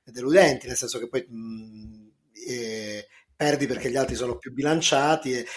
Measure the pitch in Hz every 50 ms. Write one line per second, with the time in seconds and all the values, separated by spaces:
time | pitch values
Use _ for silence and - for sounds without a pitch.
0 | _ - 110 123 123 139 160 190 180 156 135 123 - 123 123 - 131 113 - 117
1 | 117 - - 131 120 - 117 113 113 113 113 110 110 110 107 107 107 110 110 107
2 | 107 107 _ _ _ _ _ 104 - 127 123 123 117 110 110 110 107 104 104 104
3 | 104 - - - _ _ _ - 147 147 147 135 143 127 127 98 127 131 120 135
4 | 131 - 123 110 127 123 120 - - 131 120 127 139 147 160 165 156 - 151 135
5 | 139 147 160 156 156 131 127 120 117 - -